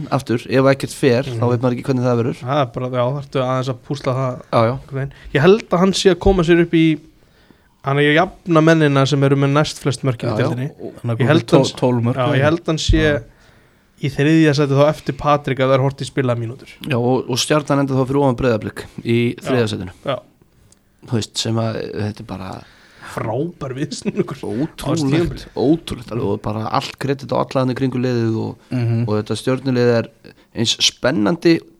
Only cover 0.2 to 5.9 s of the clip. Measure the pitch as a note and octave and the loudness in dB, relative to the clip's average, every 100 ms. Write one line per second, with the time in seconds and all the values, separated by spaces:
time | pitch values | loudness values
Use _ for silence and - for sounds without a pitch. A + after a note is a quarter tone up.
0.2 | C3+ A#2+ - B2+ C3+ C3+ - - C#3 A#2+ | -2 -4 0 2 4 2 -2 0 2 2
1.2 | C3+ A#2 A#2+ A#2+ B2+ B2 - B2+ B2 A#2+ | 0 -2 0 0 0 -2 -2 0 2 0
2.2 | A#2 D#3+ B2 D3 B2+ - B2+ B2+ B2 C#3+ | 0 -4 -4 -2 -2 -4 -6 -2 -2 -2
3.2 | C#3 C3+ B2+ C3 B2+ A#2+ - C#3+ C#3+ B2+ | -6 -4 -2 -2 -4 -8 -8 -6 -4 -2
4.2 | C3 B2+ - B2 A2+ C3+ - C3+ C3+ - | -4 -6 -2 2 2 0 -8 -8 -8 -12
5.2 | - D3 D#3+ A3 - F3 F#3+ | -4 2 4 4 2 0 2